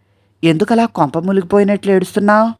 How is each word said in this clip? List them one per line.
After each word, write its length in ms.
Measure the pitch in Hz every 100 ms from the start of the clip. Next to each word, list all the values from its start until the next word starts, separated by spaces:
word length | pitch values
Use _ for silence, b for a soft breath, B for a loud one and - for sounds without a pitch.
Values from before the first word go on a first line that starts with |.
| _ _ _ -
"ఎందుకలా 420 | 165 160 208 226 233
కొంప 320 | - 147 160
మునిగిపోయినట్లు 760 | 180 196 175 202 202 202 196
ఏడుస్తున్నావ్? 600 | 190 185 208 202 208 226 226